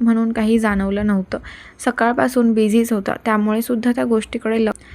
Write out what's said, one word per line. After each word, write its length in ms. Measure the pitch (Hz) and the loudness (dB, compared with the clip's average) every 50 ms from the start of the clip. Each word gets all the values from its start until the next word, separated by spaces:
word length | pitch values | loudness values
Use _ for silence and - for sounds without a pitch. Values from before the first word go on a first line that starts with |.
म्हणून 320 | 240 233 226 226 226 226 226 | 0 2 2 2 0 -2 -2
काही 260 | 233 220 214 226 226 | -2 0 2 2 2
जाणवलं 480 | 220 214 202 196 196 196 196 202 208 | 2 0 0 0 -2 -2 -2 -2 0
नव्हतं. 320 | 208 202 190 185 - - 226 - - - - - - - _ - | 0 0 0 -2 -4 -8 -10 -10 -14 -20 -20 -20 -20 -20 _ -4
सकाळपासून 680 | 254 240 - 226 233 247 269 262 254 254 254 233 226 226 | -4 -2 0 0 0 2 2 0 0 2 2 2 2 4
बिझीच 400 | 220 220 208 208 233 226 233 233 | 2 2 4 4 2 2 2 -2
होता, 220 | 202 196 - - - - | -2 -2 -4 -6 -4 -2
त्यामुळे 380 | 233 214 214 208 214 214 226 233 | -2 0 0 0 0 0 -2 -2
सुद्धा 300 | - 247 226 233 247 240 | -2 -4 -2 0 -2 0
त्या 120 | 254 254 | 0 0
गोष्टीकडे 600 | 240 226 220 214 - - 233 - 220 220 226 226 | 0 0 0 -2 -4 -8 -6 -4 -2 0 0 0
ल-, 60 | 214 202 - - - - | 0 -2 -4 -10 -18 -20